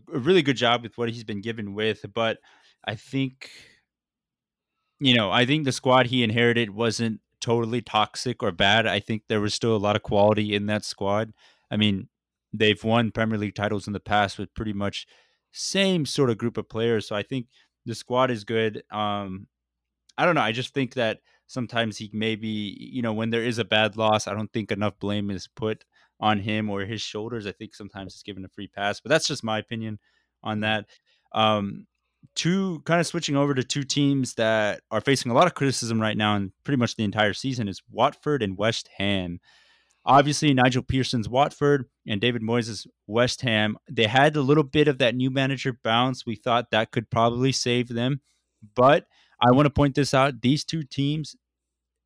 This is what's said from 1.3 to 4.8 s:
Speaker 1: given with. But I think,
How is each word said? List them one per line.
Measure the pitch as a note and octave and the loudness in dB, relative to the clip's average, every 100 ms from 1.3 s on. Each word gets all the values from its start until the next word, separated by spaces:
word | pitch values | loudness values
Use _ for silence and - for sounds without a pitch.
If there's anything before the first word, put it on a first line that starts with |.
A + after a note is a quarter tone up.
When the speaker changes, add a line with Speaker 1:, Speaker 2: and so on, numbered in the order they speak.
| G#2 | -6
Speaker 1:
given | A2 A2+ G2+ | -6 -6 -8
with. | G2+ A2 G#2+ G#2 | -2 -2 -2 -6
But | A#2 A2+ - _ _ _ _ | -2 -2 -2 _ _ _ _
I | - G#2+ | -10 -10
think, | - C3+ C3+ C3 - - - _ _ _ _ _ _ _ _ _ _ _ | -6 -4 -4 -6 -20 -20 -20 _ _ _ _ _ _ _ _ _ _ _